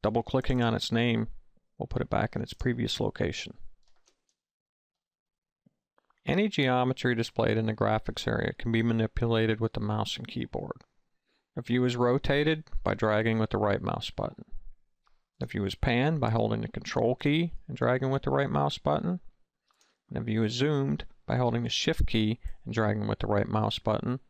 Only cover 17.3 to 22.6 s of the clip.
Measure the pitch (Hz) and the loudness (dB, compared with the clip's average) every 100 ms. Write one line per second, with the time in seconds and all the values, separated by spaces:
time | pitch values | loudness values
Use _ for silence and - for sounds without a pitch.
17.3 | 156 170 - - 127 120 127 131 135 139 | 2 0 -4 -10 -2 0 2 0 0 0
18.3 | 139 139 143 147 - 143 147 170 180 - | 0 2 2 0 0 0 0 0 -4 -8
19.3 | _ _ _ _ _ _ _ _ - 113 | _ _ _ _ _ _ _ _ -6 -2
20.3 | 110 107 120 143 147 139 147 - - - | 0 0 0 0 2 0 -2 -6 -14 -4
21.3 | 120 123 117 117 - - 165 - 113 107 | 0 2 0 -2 -2 -2 2 2 2 0
22.3 | 110 - - | -2 -6 -10